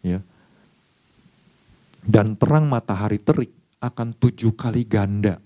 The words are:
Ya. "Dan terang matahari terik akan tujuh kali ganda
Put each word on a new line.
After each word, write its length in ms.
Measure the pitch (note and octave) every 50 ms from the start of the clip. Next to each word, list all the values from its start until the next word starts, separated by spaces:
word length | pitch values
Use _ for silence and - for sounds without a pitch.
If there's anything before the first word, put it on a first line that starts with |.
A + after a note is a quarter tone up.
| -
Ya. 160 | F#2 F2+ F#2 G2 _ _ _ _ _ _ _ _ _ _ _ _ _ _ _ _ _ _ _ _ - _ _ _ _ _ _ _ _ - _ _ _ - _ -
"Dan 320 | G#2+ G#2+ A2 G#2 A2 G#2+
terang 320 | - - C3 D3 D#3 D#3 D3
matahari 480 | C3 A#2 - - G#2 F#2 G#2 G#2+ G#2+ G2+
terik 320 | - - D3+ C#3 B2 - _ _ _ _ _ _
akan 320 | - A#2+ - - A#2 A#2 A#2 _
tujuh 340 | - B2 - - A2+ A2+
kali 320 | G#2+ - - A#2+ G#2+ A#2+ A#2+
ganda 560 | G#2+ - G#2+ G2+ G2 G2+ G2+ G#2 G#2 F2 - _